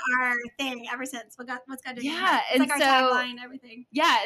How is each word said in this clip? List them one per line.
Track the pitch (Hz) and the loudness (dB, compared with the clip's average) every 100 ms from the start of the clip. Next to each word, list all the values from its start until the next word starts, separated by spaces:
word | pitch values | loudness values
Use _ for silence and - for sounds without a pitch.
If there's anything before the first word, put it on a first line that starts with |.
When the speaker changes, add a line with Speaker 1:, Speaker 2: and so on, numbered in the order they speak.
| 254 254 | 0 2
Speaker 1:
our | 247 240 240 - | 2 -2 -4 -6
thing | 269 247 233 | -6 -6 -8
ever | 247 262 | -8 -8
since. | 247 214 - | -10 -14 -16
What | 247 | -12
God, | 254 269 | -12 -12
what's | 262 | -14
God | - | -12
doing | 233 269 | -8 -6
in | |
your | 339 | 0
Speaker 2:
Yeah, | 370 | 2
Speaker 1:
heart? | 269 - | 2 2
It's | 254 | 2
Speaker 2:
and | 247 | 2
Speaker 1:
like | |
our | 294 | 2
Speaker 2:
so | 269 262 262 | 4 4 4
Speaker 1:
tagline, | 254 247 240 | 2 -2 -8
everything. | 247 262 240 226 - | -16 -18 -20 -20 -8
Speaker 2:
Yeah, | 269 330 240 | 0 4 4